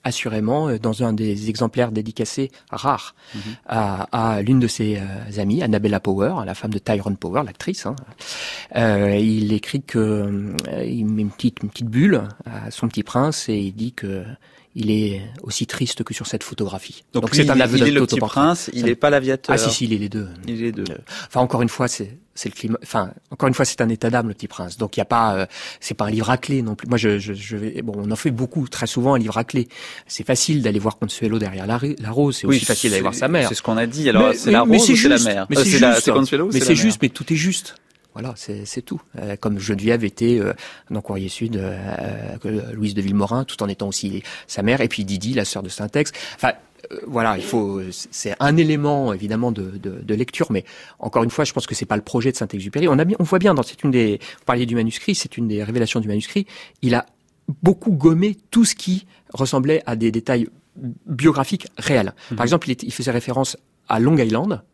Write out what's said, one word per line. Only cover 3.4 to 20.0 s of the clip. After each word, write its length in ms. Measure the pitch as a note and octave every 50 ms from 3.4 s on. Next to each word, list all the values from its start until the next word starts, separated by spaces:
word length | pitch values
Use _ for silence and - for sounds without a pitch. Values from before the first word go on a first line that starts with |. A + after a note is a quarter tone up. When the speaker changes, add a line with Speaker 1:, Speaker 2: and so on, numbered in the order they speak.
| F#2+ A2 A#2 - _
Speaker 1:
à, 680 | - - A2+ G#2+ G2+ G2 F#2 G2 - - A#2 A2+ A2+ A2
à 60 | G2+
l'une 160 | G2+ A2+ C3+ C3
de 80 | A#2+
ses, 300 | A2 - - A2+ G#2+ G#2
euh, 440 | G2+ G2 G2 G2 G2 A2 G#2+ G2+ G#2
amies, 220 | G2+ G2+ G#2+ D#3+
Annabella 380 | E3+ A2+ G#2+ G#2 G#2+ G#2+ G#2 F#2+
Power, 360 | - G#2 F#2+ G2 G2 C3+ F#3 D#3+ G#2+
la 80 | F#2 F#2+
femme 180 | - - A2
de 60 | G#2 G2
Tyrone 400 | _ - A2 G2+ G2 G#2 G2 -
Power, 240 | - E2+ F2+ C3 D3
l'actrice, 400 | G#2 F#2+ _ - - G3 - -
hein. 120 | G2 C3+ C3+ - - - _ - - - - - - - - - - -
Euh, 400 | A2 A#2 A2 G#2 G2+ G2+ G2+ G2+ G2+
il 320 | G#2+ A2 A2 G#2+ G#2 G#2
écrit 300 | G#2+ G2+ - - - C#3
que, 160 | C3+ - - A#2
euh, 880 | A2 G#2+ G#2+ G#2 G2+ G2+ G2+ G2+ G2+ G2+ F2+ - - - - - -
il 200 | - B2 A#2+ G#2+
met 160 | G#2+ A2 G#2+
une 80 | G#2+ G#2
petite, 280 | - - - - - -
une 60 | - G#2
petite 200 | - - B2 A2+
bulle 340 | G#2+ B2 D#3+ G3+ F3+ A#2+ G2+ G2+ G#2+ _ -
à 240 | A#2+ A2+ G#2+ G#2+ A2
son 180 | - - - A#2
Petit 140 | - A2
Prince 460 | G#2 - - A#2+ C3+ D#3 D3+ - - -
et 80 | A2 G#2
il 140 | G2 G2
dit 200 | G2 A2 A2+ A#2+
que 320 | B2 - - G2 G2 F#2+ F#2 G#2+ B2+ _ _ _ _ _ _ _ _
il 160 | - A2 G#2
est 280 | G#2+ G#2+ G#2+ G#2 G2 F#2+ G2 A2+ A#2+ -
aussi 240 | - A#2+ - - A#2+
triste 380 | - - - C3 A#2 - - A2+
que 100 | - G#2+
sur 140 | - A#2 -
cette 160 | - A2 -
photographie. 580 | - A#2 - G#2+ F#2+ F#2+ F#2 - - - - _ _
Speaker 2:
Donc 120 | - B2 A2+
Speaker 1:
Donc 80 | A2
Speaker 2:
lui, 100 | C#3 D3+
Speaker 1:
c'est 80 | D#3 C#3+
un 60 | C3+
Speaker 2:
il, 60 | C3
Speaker 1:
aveu 140 | C3 A2+ B2 -
Speaker 2:
il 40 |
est 40 | A#2 D3
le 120 | D3 C#3
Petit 120 | B2+ - -
Speaker 1:
d'autoportrait. 260 | - A2+ G#2 - C#3
Speaker 2:
Prince, 300 | C#3+ D#3+ F3 E3+ - -
il 100 | - B2
Speaker 1:
Ça 40 | A#2
Speaker 2:
n'est 80 | A#2+ A#2+
pas 160 | - - D3
l'aviateur. 420 | C#3+ C#3 C3 C3 C3 C3 - -
Speaker 1:
Ah 60 | C3+ B2+
si, 100 | A2+ A2+
si, 160 | A2 - B2
il 60 | A2+
est 60 | A2
les 100 | G2+